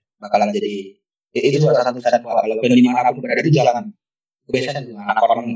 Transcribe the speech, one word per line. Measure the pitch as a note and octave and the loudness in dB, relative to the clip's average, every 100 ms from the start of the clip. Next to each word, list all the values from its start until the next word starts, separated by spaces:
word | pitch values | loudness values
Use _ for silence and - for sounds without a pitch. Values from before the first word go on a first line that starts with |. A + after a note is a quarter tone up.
| _ _ | _ _
bakalan | G#2 - G#3 | -2 0 0
jadi | C#3+ - G2+ F#3+ - _ _ _ | -2 -4 -6 -12 -18 _ _ _
ya, | C3 C#3+ | -2 0
itu | C#3+ | 2
salah | D3+ B2 B2 | 2 2 0
satu | B2 | -2
pesan | A#2+ A#2 A#2 | 0 0 0
bahwa | A#2 | -2
kalau | A2 A2 | -2 0
kalian | A#2+ B2 | 2 4
di | |
mana | B2 B2 B2 B2 | 4 2 0 -2
pun | |
berada | B2 A#2 | -4 -2
itu | D#3 C#3+ | 2 4
jangan | B2+ A#2 G#2 - _ _ _ _ - | 4 0 -4 -14 _ _ _ _ -6
kebiasaan | B2+ B2+ C#3+ | -4 -4 -8
tuh. | B2 G#2 | -10 -10
Anak | G2+ - | -4 0
orang, | A#2 A#2 A#2 | 2 0 -2